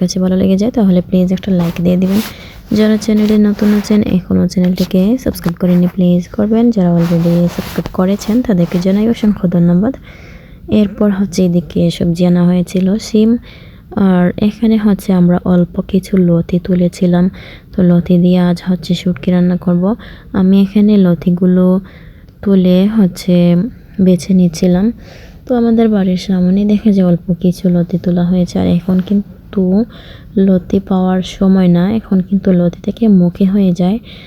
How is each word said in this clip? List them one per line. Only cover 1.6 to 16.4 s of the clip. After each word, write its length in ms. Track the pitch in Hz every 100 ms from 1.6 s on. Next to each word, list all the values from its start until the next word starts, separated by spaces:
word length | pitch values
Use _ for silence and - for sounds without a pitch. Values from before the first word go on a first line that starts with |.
| 170 175 175
দিয়ে 120 | 180
দিবেন। 200 | 185 202 - - - - - 214
যারা 180 | 214 214
চ্যানেলে 380 | 220 214 214 214 208
নতুন 220 | 202 208 208
আছেন 200 | - 214 - 185
এখনও 300 | - 185 180
চ্যানেলটিকে 480 | 185 180 185 180 185 196 262
সাবস্ক্রাইব 320 | - - 175 170
করেননি 260 | 180 175 175 190
প্লিজ 260 | 180 175 175 -
করবেন, 280 | 208 226 240 214
যারা 140 | 175 170
already 380 | 170 170 170 170 175 -
সাবস্ক্রাইব 320 | - - - -
করেছেন 360 | 185 196 - 240 247
তাদেরকে 300 | 185 170 180 185
জানাই 200 | 202 220
অসংখ্য 320 | 233 214 190 175 175
ধন্যবাদ। 380 | 175 175 226 - - - - - - - - 214
এরপর 280 | 202 202 208 190
হচ্ছে 200 | 196 - 180
এদিকে 340 | 175 147 180 170 -
সবজি 260 | 175 170 180
আনা 120 | 175 175
হয়েছিল, 380 | 180 175 185 185 220 -
শিম, 240 | 214 220 240 - - - - - 285 196
আর 180 | 180 180 - 208
এখানে 280 | - 226 220
হচ্ছে 320 | 214 190 -
আমরা 240 | 185 175 175 185
অল্প 220 | 180 175 - -
কিছু 220 | 185 - 190 175
লতি 280 | 170